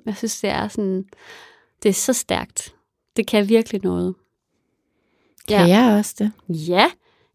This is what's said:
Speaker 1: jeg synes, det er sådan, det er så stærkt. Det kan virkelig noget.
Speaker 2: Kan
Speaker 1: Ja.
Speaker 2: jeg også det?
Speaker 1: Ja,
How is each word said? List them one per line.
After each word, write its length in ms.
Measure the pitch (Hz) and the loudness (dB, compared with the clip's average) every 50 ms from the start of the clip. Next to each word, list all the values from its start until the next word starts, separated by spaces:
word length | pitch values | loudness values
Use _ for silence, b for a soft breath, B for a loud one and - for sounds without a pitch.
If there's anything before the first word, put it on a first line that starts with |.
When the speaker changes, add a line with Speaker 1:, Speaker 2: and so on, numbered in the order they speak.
| - | -10
Speaker 1:
jeg 120 | 226 196 - | -10 -8 -6
synes, 240 | - 220 - - | -6 -8 -8 -4
det 80 | - 196 | -4 -4
er 180 | - - 208 208 | -4 -2 -4 -6
sådan, 380 | - - 208 190 190 185 190 _ b b b b b b b b b b b b b b - | -4 -4 -4 -2 -2 -4 -6 _ b b b b b b b b b b b b b b -2
det 60 | 208 | 0
er 40 | 190 | 0
så 200 | - - - 247 | 0 0 -2 -2
stærkt. 600 | - - - - - - - - - - - _ _ _ _ _ _ _ _ - - | -2 -2 -4 -4 -4 -4 -6 -10 -12 -12 -12 _ _ _ _ _ _ _ _ -6 -6
Det 100 | 220 - | -4 0
kan 220 | - 214 202 196 | 0 0 2 4
virkelig 320 | 226 226 226 - - 196 196 | 2 2 2 0 -6 -4 -4
noget. 320 | 180 180 175 175 185 185 _ _ _ _ _ _ _ _ _ _ _ _ _ _ _ _ _ _ _ _ _ _ _ _ _ - - | -2 -2 -2 -2 -4 -6 _ _ _ _ _ _ _ _ _ _ _ _ _ _ _ _ _ _ _ _ _ _ _ _ _ -6 -2
Speaker 2:
Kan 200 | 214 202 180 170 | 2 4 6 6
Speaker 1:
Ja. 100 | 185 220 | 6 6
Speaker 2:
jeg 200 | 254 240 208 208 | 6 6 4 2
også 160 | 208 - - - | 0 -2 -6 -4
det? 120 | 208 214 - _ _ - | -4 -4 -4 _ _ -10
Speaker 1:
Ja, 360 | 170 156 156 170 175 190 240 349 - _ _ _ _ _ _ _ | -8 -8 -4 -2 2 2 2 2 0 _ _ _ _ _ _ _